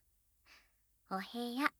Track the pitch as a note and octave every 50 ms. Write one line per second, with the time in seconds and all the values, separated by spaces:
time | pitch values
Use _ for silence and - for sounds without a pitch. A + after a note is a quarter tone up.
0 | - _ _ _ _ _ _ _ _ - - - - _ _ _ _ _ _ _
1 | _ - F#3+ F#3+ G3 - - A#3 A#3+ A#3+ A#3+ B3+ C#4+ D4+ - _